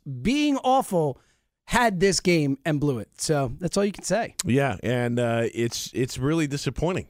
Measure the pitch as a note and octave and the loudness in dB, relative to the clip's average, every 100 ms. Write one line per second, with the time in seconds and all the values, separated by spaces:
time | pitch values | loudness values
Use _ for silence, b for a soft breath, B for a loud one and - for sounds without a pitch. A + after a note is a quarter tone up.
0 | - B2+ C3+ D4 D4 C4+ B3+ C4 - F3 | -10 -4 0 2 2 2 4 2 2 0
1 | D3 - b b b _ - A#3 A#3+ F3+ | 0 -4 b b b _ -2 2 4 4
2 | G3 D#3+ F3+ E3+ C#3+ C#3 E3+ D3 D3 A#2+ | 2 4 4 4 2 0 -2 0 0 -2
3 | - - - D3 C3+ C3 E3+ G3 G#3 - | -6 -6 -2 0 0 -4 -4 0 -2 -2
4 | - G3+ - - - C3 C#3 F#2+ A2 B2 | -4 -2 -2 -6 0 2 2 -2 -2 0
5 | A#2+ A#2+ A#2+ A#2 A#2 - A#2 - - G#2 | 0 0 0 0 -2 -2 -4 -4 -6 -4
6 | B2+ B2+ C3+ E3 D3 C#3 C#3+ - D#3+ E3+ | -4 -2 -2 0 -2 -4 -6 -2 -2 -2
7 | - | -6